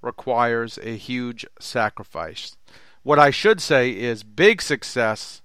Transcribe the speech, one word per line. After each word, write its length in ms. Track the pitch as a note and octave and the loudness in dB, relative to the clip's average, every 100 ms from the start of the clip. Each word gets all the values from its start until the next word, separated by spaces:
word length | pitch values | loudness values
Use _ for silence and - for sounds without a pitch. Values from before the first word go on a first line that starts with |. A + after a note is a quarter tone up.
Requires 720 | A#2+ - - A#2+ A#2+ A#2 A#2 - | -10 -10 -4 0 0 0 -4 -10
a 160 | A2 A2+ | -12 -12
Huge 480 | - B2+ B2 A#2+ - _ | -8 -8 -6 -10 -16 _
Sacrifice." 1000 | - B2 G#2+ - - - E2 - - - - - - - | -8 -2 -2 -4 -14 -10 -10 -12 -18 -20 -20 -20 -20 -16
What 160 | B2 D3 | 2 6
I 120 | C#3+ | 6
should 320 | C3 G#3 G#3 | 6 2 2
say 280 | - C#3+ B2 | 2 2 2
is 320 | G2+ A#2+ A2 | -2 -4 -4
big 380 | G#2+ - F#3+ A3+ | -8 4 4 4
success 800 | - C#3+ - B2+ A2+ G#2+ - - | -2 -4 -4 -2 -2 -2 -10 -18